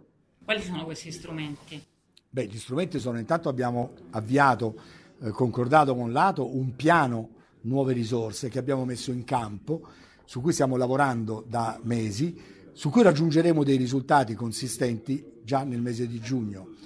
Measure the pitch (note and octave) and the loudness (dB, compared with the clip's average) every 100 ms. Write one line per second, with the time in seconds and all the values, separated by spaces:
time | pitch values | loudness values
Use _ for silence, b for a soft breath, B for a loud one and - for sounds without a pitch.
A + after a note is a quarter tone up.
0 | _ _ _ _ - G#3+ F3+ F3+ D#3+ D3+ | _ _ _ _ -4 -4 -4 -6 -8 -10
1 | D#3+ F3 E3+ D#3+ D3+ C#3+ - D3+ - _ | -12 -12 -10 -8 -8 -10 -14 -18 -18 _
2 | _ _ _ C3 G#2 A2 - C3 D3+ D3+ | _ _ _ -6 -6 -8 -6 -4 -2 -4
3 | A#2+ A#2 A2+ E3 D3+ B2+ B2 A#2+ A#2+ - | -4 -4 -2 0 0 -2 0 -2 -4 -8
4 | - A2 G#2+ C3+ C#3 A#2 A2+ - B B | -10 -8 2 6 6 4 0 -6 B B
5 | B B A#2 G#2 B2+ B2+ B2 D#3 C#3 B2 | B B -6 0 0 0 4 6 6 2
6 | A#2 C3 F#3+ E3 A#2+ C3 C3 A2+ D3+ E3 | 0 2 2 0 -4 -2 -4 0 4 4
7 | C3 A#2 A2 b b b A2+ C3+ C3 B2 | 4 -2 -6 b b b -2 0 2 0
8 | A2 A#2+ A2 G2+ B2+ B2+ B2+ C3 B2+ A#2 | 0 -2 -2 -6 -6 -4 -2 -2 -2 -6
9 | - B2 A#2 B2+ G#2+ G2+ - E3 B B | -6 -6 -2 -2 -2 -8 -6 -8 B B
10 | B B B B2 D3+ - C3 B2+ B2 C3 | B B B -4 0 2 2 2 2 2
11 | C#3 A#2+ A2 A2 A#2+ A#2 A2+ A2 A2+ A#2 | 2 0 -4 -6 -6 -2 -2 -4 -2 -2
12 | A2 G2+ E3+ - B B B - D3+ A#3 | -2 -2 -4 -4 B B B -6 2 8
13 | G3+ D3 E3 D#3 E3+ D#3 C#3 C3+ B2 C3+ | 8 8 4 4 4 4 4 2 2 0
14 | C3+ D3 A2+ G#2+ A#2 G#2+ B2+ - B2 A2+ | 4 4 4 -2 -6 -6 -6 -2 -2 -2
15 | - C#3+ - - A2+ C3+ C#3 A#2+ A#2+ A#2 | -4 -6 -8 -16 -4 -2 -2 -4 -4 -4
16 | A#2+ A#2 A2+ C3 G#2+ F#2+ F2+ B | -6 -6 -4 -4 -4 -8 -14 B